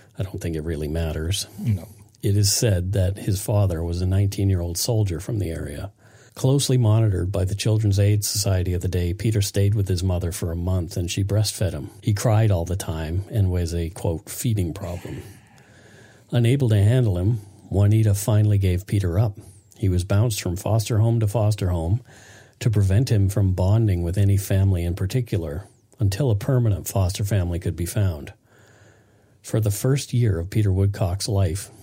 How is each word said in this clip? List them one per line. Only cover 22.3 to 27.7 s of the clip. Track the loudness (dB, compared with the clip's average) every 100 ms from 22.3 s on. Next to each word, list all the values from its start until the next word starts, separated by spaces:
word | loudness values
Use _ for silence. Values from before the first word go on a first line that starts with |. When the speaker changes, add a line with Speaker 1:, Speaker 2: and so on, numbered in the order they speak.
| -20 -20 -4
Speaker 1:
to | 0
prevent | 2 2 2 2
him | 2 2
from | 2 0
bonding | 2 2 2 2 0
with | -2 0
any | 2 2
family | 0 2 2 0
in | -2
particular, | -4 -2 -2 -2 -4 -4 -8 -12 _ _ -4
until | -2 0 0
a | 0
permanent | 2 2 2 -2 -2
foster | -2 -2 -2
family | -2 -2 -2 -4
could | -4